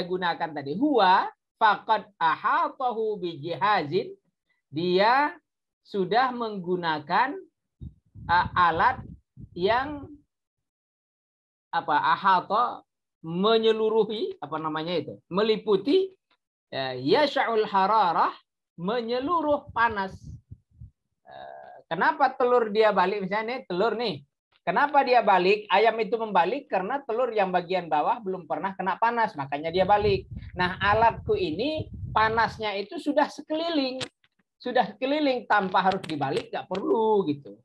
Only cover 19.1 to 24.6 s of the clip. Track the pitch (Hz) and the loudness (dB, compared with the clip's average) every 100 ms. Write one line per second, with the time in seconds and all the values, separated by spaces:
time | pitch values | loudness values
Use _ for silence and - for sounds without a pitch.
19.1 | 247 277 339 294 285 - 233 233 208 190 | -4 -2 0 0 -2 -2 0 0 0 -6
20.1 | - - - - - _ - - _ _ | -8 -18 -18 -20 -20 _ -20 -20 _ _
21.1 | _ 65 67 - 135 131 131 - 165 269 | _ -20 -18 -16 -16 -18 -18 -10 -2 0
22.1 | 302 269 262 247 247 220 202 214 196 185 | 2 0 2 2 2 2 2 4 4 2
23.1 | 208 185 208 220 254 - 180 226 214 240 | 0 -4 -4 -4 -8 -6 -2 0 0 -4
24.1 | 143 - _ _ _ | -6 -12 _ _ _